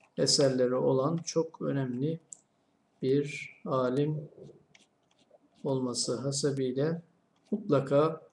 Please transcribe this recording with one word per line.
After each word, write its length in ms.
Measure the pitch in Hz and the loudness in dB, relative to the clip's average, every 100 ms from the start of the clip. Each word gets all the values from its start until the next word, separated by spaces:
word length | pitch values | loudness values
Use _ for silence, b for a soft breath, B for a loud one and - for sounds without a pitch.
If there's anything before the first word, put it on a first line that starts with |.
| _ - | _ -2
eserleri 560 | 143 - 139 127 123 | 2 4 4 4 2
olan 420 | 127 143 131 139 170 | 2 2 2 2 -2
çok 460 | 165 165 160 - | -2 -2 -2 -4
önemli 580 | 151 139 127 120 147 165 - - _ _ _ _ _ - | -4 -2 -2 -2 -2 -4 -10 -20 _ _ _ _ _ -4
bir 540 | 127 139 147 - - - 180 | 2 2 2 -6 -12 -12 -4
alim 500 | 131 127 131 151 156 - - - - _ - _ _ _ _ _ - _ _ | 0 0 2 0 -2 -6 -16 -20 -20 _ -20 _ _ _ _ _ -20 _ _
olması 520 | 151 131 127 117 - 117 | -4 -2 -2 -4 -4 -4
hasebiyle 840 | 139 139 147 135 131 127 151 170 - _ _ _ - | -4 -2 0 0 -2 0 -2 -2 -8 _ _ _ -6
mutlaka 680 | 208 - 143 139 143 156 160 - | -6 0 0 4 4 4 0 -12